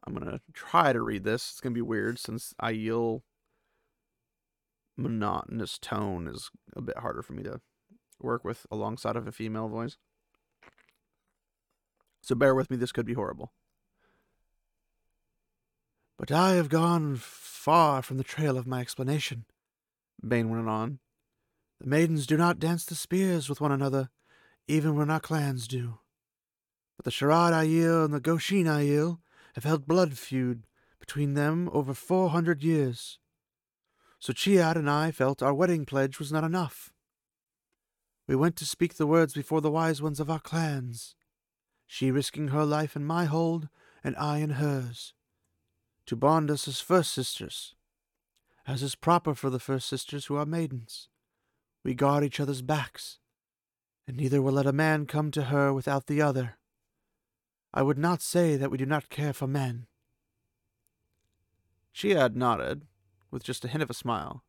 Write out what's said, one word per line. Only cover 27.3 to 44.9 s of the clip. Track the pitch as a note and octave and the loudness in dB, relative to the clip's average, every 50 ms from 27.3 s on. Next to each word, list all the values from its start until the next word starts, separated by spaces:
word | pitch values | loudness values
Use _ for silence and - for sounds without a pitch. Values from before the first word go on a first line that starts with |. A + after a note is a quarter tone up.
| D#3 E3+ F3 E3+ E3 | 6 6 6 6 6
Aiel | D#3+ D#3+ D#3 D#3+ E3 E3 E3 E3 E3 D#3+ | 4 4 4 4 4 4 4 4 4 4
and | D3+ D3 | 2 0
the | C#3+ | 0
Goshin | B2+ D3+ E3 E3 - - F#3 G3+ F3 | 2 2 0 2 2 0 2 2 2
Aiel | D#3+ D3+ D3 D3 C#3+ C#3+ D3 D3+ E3+ E3+ E3+ _ _ _ _ - - _ - | 2 2 2 2 2 2 2 2 0 -2 -6 _ _ _ _ -20 -14 _ -6
have | A2+ | 0
held | D3 D#3+ D#3 C3+ C#3+ | 0 0 0 2 2
blood | D#3+ F#3 F#3 D#3+ C#3 A#2 | 4 4 4 2 0 -8
feud | - - C3 C3 B2+ B2 B2 A#2 A2 _ _ _ _ _ _ _ | -10 -4 -2 0 0 0 -2 -4 -8 _ _ _ _ _ _ _
between | - - - D3 D3 C#3+ C#3 | -18 -10 -4 -2 -2 0 2
them | D3 D3 D3 D#3 E3+ F3+ F3 - | 2 2 2 2 0 -2 0 0
over | C#3 C#3+ C3 C#3 | -2 -2 -2 -6
four | - - - F3+ F#3 F#3 F3 | -8 -2 0 2 4 4 4
hundred | D3 E3+ E3+ E3 E3+ C#3+ C#3+ | 2 2 2 2 0 0 2
years. | E3 E3 D#3 C#3+ C3 A#2+ - - - - _ _ _ _ _ _ _ _ _ _ _ _ _ _ _ _ _ _ _ _ _ | 2 2 2 2 0 -2 -6 -10 -16 -16 _ _ _ _ _ _ _ _ _ _ _ _ _ _ _ _ _ _ _ _ _
So | - - | -6 -6
Chiad | B2+ - - F#3+ G3+ F#3 E3+ D#3+ E3 E3 | -4 -2 2 6 6 6 6 6 2 2
and | D3+ C#3+ | 2 2
I | D3 D3 D#3 E3 | 2 2 2 0
felt | D#3 - C3 C3 C#3 - B2+ | 0 2 2 2 2 2 2
our | C3+ C#3+ | 0 2
wedding | C3+ F3+ F3+ F3 D#3+ C#3+ | 4 4 2 2 0 -2
pledge | - C3+ C#3 C3+ C3+ C3 - | -2 0 0 0 0 0 -6
was | D#3 C3+ | -8 -4
not | D3+ D#3 D#3 | -2 0 0
enough. | D#3+ E3+ F#3 F3 C3+ - - - - _ _ _ _ _ _ _ _ _ _ _ _ _ _ _ _ _ _ _ _ _ _ _ _ _ _ _ | 0 0 -2 -2 -4 -6 -14 -20 -20 _ _ _ _ _ _ _ _ _ _ _ _ _ _ _ _ _ _ _ _ _ _ _ _ _ _ _
We | - C#3 C3 | -2 2 4
went | D3+ F3 E3+ - | 4 2 2 -2
to | D#3 | -8
speak | C#3 - _ F3 E3+ - | -8 -2 _ -2 -2 0
the | - D#3 D3 | 0 2 4
words | D#3 E3 E3 D3 - | 6 4 4 4 0
before | D3+ C#3 - D#3 D#3+ | -6 -4 0 -2 0
the | D3+ D#3 | 2 2
wise | D3 D#3+ E3 D#3+ D#3+ C#3 | 0 2 2 0 0 0
ones | D3 D#3 D3 C#3 | -2 -6 -4 -4
of | D#3 C#3 | -4 -4
our | D#3+ D#3 | -4 -4
clans, | - - - E3 E3 D#3 D3 C3+ B2+ B2 A#2 A2+ - - - _ _ _ _ _ _ _ _ _ _ _ _ _ _ | -4 -4 -2 -2 -2 0 -2 -4 -6 -8 -10 -12 -14 -16 -20 _ _ _ _ _ _ _ _ _ _ _ _ _ _
she | _ - - C3 C3+ | _ -6 -2 0 0
risking | B2+ C#3+ C3+ - - D3 D3+ C#3+ | 2 0 -2 -2 -6 -6 -4 -2
her | C3+ D3+ D3+ | 0 0 2
life | D3 D3 D3+ D#3 D3 - | 2 2 0 -2 -2 -4
in | D3 C#3+ | -6 -4
my | D3 E3 E3+ F3 | -2 -2 0 0
hold, | D#3 D3 E3 E3 E3 E3 E3+ D#3 D3 _ _ _ _ _ _ | 0 2 2 2 2 0 -2 -4 -8 _ _ _ _ _ _
and | _ C#3+ - | _ -6 -4
I | - D3+ D3+ D3 D3+ | -2 -2 -2 0 0
in | D3+ D3+ | -2 -2
hers, | D3 C3 D3+ D3 C#3+ C3+ B2+ A#2+ | -2 0 0 0 0 -2 -4 -6